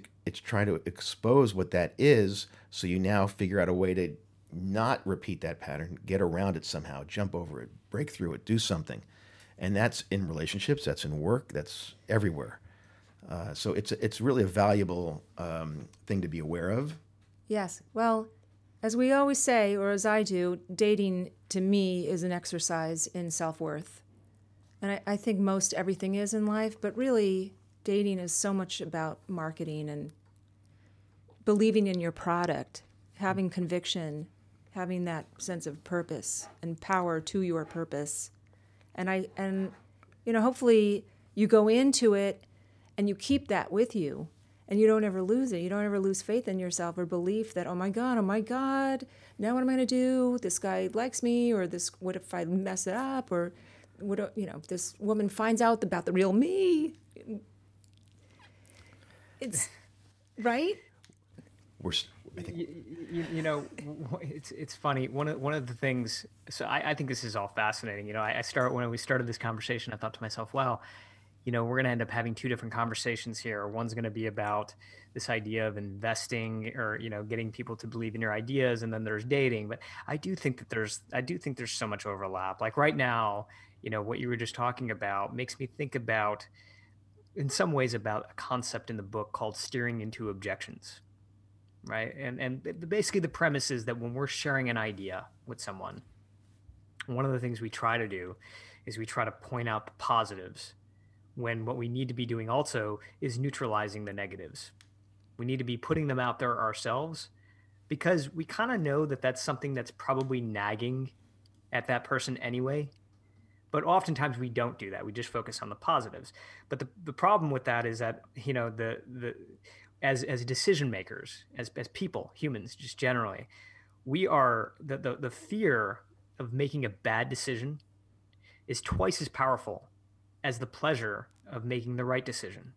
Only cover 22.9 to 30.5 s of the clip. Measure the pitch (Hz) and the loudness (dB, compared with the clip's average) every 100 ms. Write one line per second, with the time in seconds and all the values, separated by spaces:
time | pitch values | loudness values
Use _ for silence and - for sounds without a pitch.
22.9 | 165 - 185 170 160 165 156 160 151 170 | -2 -2 -4 -4 -2 -2 -2 -4 -4 -8
23.9 | - - - - - - - _ - 202 | -16 -20 -20 -20 -20 -20 -20 _ -6 -4
24.9 | 202 - 202 226 196 196 196 190 - 190 | -2 -2 0 2 4 4 4 2 0 0
25.9 | 190 190 196 202 214 208 214 220 220 208 | 0 0 0 0 0 2 2 0 -2 -4
26.9 | 208 262 233 202 190 190 - _ _ - | 0 2 4 4 2 -2 -8 _ _ 0
27.9 | 196 202 185 175 - 202 196 185 - - | 2 2 0 -2 0 2 0 0 -4 -4
28.9 | 165 160 - - 180 156 160 160 151 151 | -4 -4 -6 -8 -4 -4 -4 -6 -4 -4
29.9 | 147 147 - _ _ _ | -6 -8 -14 _ _ _